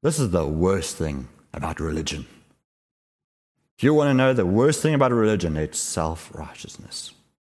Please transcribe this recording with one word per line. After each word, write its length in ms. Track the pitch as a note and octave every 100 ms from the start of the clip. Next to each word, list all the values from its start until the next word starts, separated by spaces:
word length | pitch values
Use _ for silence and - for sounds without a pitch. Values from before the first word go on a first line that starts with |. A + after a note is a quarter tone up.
This 180 | D3 D#3
is 120 | B2
the 140 | F2 D2+
worst 520 | D#2 F#2 G2 - -
thing 320 | D#2+ C#2 B1+ - _
about 260 | - D2+ -
religion. 480 | D#2+ D#2 D2+ D2+ - - _ _ _ _ _ _ _ _ _ _ _ _ _ _
If 60 | B2+
you 80 |
want 160 | D3+ C#3+
to 40 |
know 200 | C3 C3
the 120 | B2+ F2+
worst 360 | G2+ C3+ D3+
thing 120 | D#3
about 200 | D3 C3
religion, 420 | A#2+ G#2+ G#2+ F2 D#2
it's 240 | D#2 -
self-righteousness. 1300 | - - D#2+ D#2+ - - D#2 - - - - - - - _ _